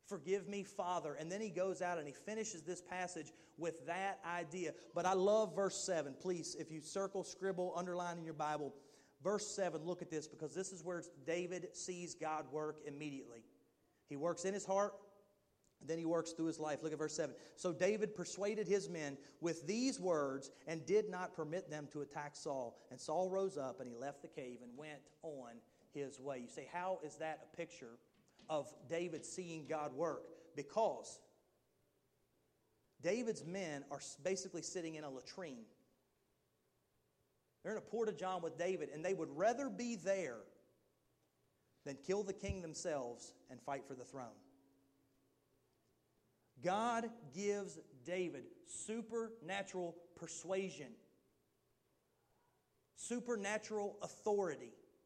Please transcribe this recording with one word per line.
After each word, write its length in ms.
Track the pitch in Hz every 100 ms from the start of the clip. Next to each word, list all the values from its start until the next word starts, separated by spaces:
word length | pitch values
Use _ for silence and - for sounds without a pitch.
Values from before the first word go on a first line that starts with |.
| -
Forgive 400 | 196 143 196 175
me, 160 | 202
Father." 500 | 175 - 180 180 151
And 180 | 143 156
then 100 | 196
he 100 | 220
goes 320 | 170 190 160
out 160 | 175 175
and 80 | 151
he 60 |
finishes 500 | - - 220 220 170
this 180 | 151 180
passage 500 | - 180 180 170 147 - - -
with 260 | 165 165 139
that 340 | 175 196 185 165
idea. 480 | 175 165 180 165 - - 180
But 100 | 175
I 80 |
love 420 | 190 190 214 214 160
verse 220 | 196 -
seven. 380 | - 170 143 135
Please, 400 | 185 175 156 -
if 160 | 156
you 100 | 156
circle, 420 | - 196 196 190
scribble, 480 | 175 - 190 180 180 170
underline 420 | 180 175 175 170
in 80 | 160
your 80 |
Bible, 420 | 151 151 151 143 - - - - _
verse 240 | 147 208 208
seven, 360 | - 180 156
look 200 | 160 175
at 80 | 170
this, 160 | 156 147
because 260 | - 151
this 180 | 139 190
is 120 | 185
where 200 | 160 175 165 - 135
David 500 | 170 175 180 160 -
sees 380 | - 180 175
God 360 | - 156 156 143
work 300 | 147 151 151 147
immediately. 580 | 143 151 135 123 117 110 - _ _ _ _ _
He 80 | 143
works 300 | 160 170 190
in 80 |
his 100 | 196
heart, 300 | 190 190 208 - - - - _ _ _ _ _
and 80 | 131
then 80 | 165
he 80 | 165
works 280 | 165 165
through 120 | - 160
his 140 | 160
life. 240 | 156 143
Look 100 | 156
at 60 | 151
verse 160 | 151 147
seven. 200 | 139 120 - -
"So 180 | 185
David 420 | 175 185 214 214 -
persuaded 520 | 175 - 202 214 185
his 200 | 202 170
men 300 | 170 147 139 - -
with 240 | 170 165 147
these 340 | 220 254 240
words 520 | 180 160 139 135 135 - -
and 180 | 165 147
did 240 | 202 208
not 240 | 180 180
permit 340 | 185 156 175 -
them 180 | 151 147
to 140 | 147
attack 340 | 147 151 147 147
Saul. 440 | 160 135 120 - -
And 100 | 127
Saul 280 | - 156 185
rose 280 | 190 196 147
up 220 | 131 123
and 80 | 127
he 60 | 117
left 260 | 135 139
the 80 | 135
cave 320 | - 127 120
and 160 | 120 123
went 240 | 151 147 - -
on 360 | 165 143 120 117 - _ -
his 300 | 147 139 113
way." 180 | 135 135
You 100 | 117
say, 180 | - 131
"How 340 | 175 185 185
is 140 | 156 147
that 320 | 156 156 123
a 40 | -
picture 400 | 165 - 117 117 _ _ _ _ -
of 220 | 156 135 - 127
David 380 | 165 175 160 -
seeing 400 | - 175 160 143
God 280 | 156 147
work?" 360 | 131 165 139 - - - 147
Because 640 | 139 - 220 123 113 - - _ _ _ _ _ _ _ _ _ _ _ _ _ _ _ _ _
David's 420 | 160 220 226 220
men 400 | 143 190 175 143 139
are 80 | 143
s-, 180 | - -
basically 440 | 151 190 190 175
sitting 320 | - 185 165 156
in 80 |
a 60 | 151
latrine. 560 | 131 123 - 175 123 110 - _ _ _ _ _ _ _ _ _ _ _ _ _ _ _ _ _ _
They're 120 | -
in 40 | 214
a 20 |
porta-john 600 | - 220 220 190 185 185
with 160 | 170 143
David, 320 | 175 185 151
and 140 | 151
they 100 | 170
would 160 | 190 151 139
rather 340 | 202 240 277
be 280 | 190 240 226
there 420 | 165 196 160 117 - - _ _ _ _ _ _ _ _ _ _ _ _
than 140 | 143 135
kill 260 | - 196
the 100 | 196
king 280 | 196 190 190
themselves 720 | 165 151 180 147 123 117 - - -
and 120 | 127
fight 240 | - 139 -
for 80 |
the 120 | 131 120
throne. 340 | 139 120 104 - - _ _ _ _ _ _ _ _ _ _ _ _ _ _ _ _ _ _ _ -
God 500 | 160 196 226 233 233 226 147
gives 440 | 143 202 202 196 160 - 139 123
David 400 | 185 175 139 117 - -
supernatural 1300 | - - 226 226 226 226 226 156 196 190 185 175 165 - -
persuasion, 800 | 165 - 165 190 190 135 131 113 - _ _ _ _ _ _ _ _ _ _ _ _ _ _ _ _ _ _ -
supernatural 1000 | - 240 240 233 196 214 214 214 208 -
authority. 720 | 170 - 220 202 185 131 120 - - _